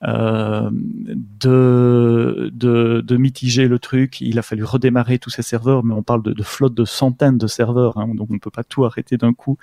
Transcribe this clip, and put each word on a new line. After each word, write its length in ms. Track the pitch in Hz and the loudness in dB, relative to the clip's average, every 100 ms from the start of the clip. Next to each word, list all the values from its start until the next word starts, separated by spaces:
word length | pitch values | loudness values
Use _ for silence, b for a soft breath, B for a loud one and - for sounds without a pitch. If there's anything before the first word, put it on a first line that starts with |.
euh, 640 | 117 113 110 110 107 107 107 | -4 -2 0 0 -2 -2 -2
de, 1800 | - - - - 117 104 104 131 127 127 123 123 120 117 117 123 113 120 | -4 -6 -8 -10 -10 -12 -2 4 6 6 6 4 4 4 2 0 -2 -6
de, 460 | 120 120 117 117 117 | -2 2 2 2 0
de 180 | 117 123 | 0 2
mitiger 520 | 135 135 127 120 131 | 2 0 -2 2 2
le 100 | 123 | 2
truc, 400 | - 131 135 - | 0 0 0 -4
il 200 | 120 113 | -4 -4
a 20 | |
fallu 240 | - 110 107 | -4 -6 -2
redémarrer 540 | 127 127 123 117 123 | 0 2 2 0 -2
tous 100 | - | -4
ces 120 | - | -10
serveurs, 440 | 117 113 123 135 117 | -6 -2 0 2 0
mais 80 | |
on 100 | 107 | -2
parle 180 | 107 120 | -2 -2
de, 120 | 107 | -2
de 100 | - | -6
flottes 320 | 101 - 135 117 | -6 -2 -2 0
de 80 | |
centaines 540 | 110 - 135 127 143 123 | -2 0 -2 2 2 2
de 100 | 107 | -2
serveurs, 500 | - 117 123 120 107 | -2 0 2 0 0
hein, 120 | 110 | -6
donc 160 | 110 107 | -6 -6
on 40 | |
ne 60 | 107 | -8
peut 120 | 104 | -8
pas 140 | - - | -12 -8
tout 180 | - | -2
arrêter 320 | 120 131 - 123 | -2 -2 -4 0
d'un 180 | 117 | 0
coup 240 | 120 - 139 | 0 -4 -6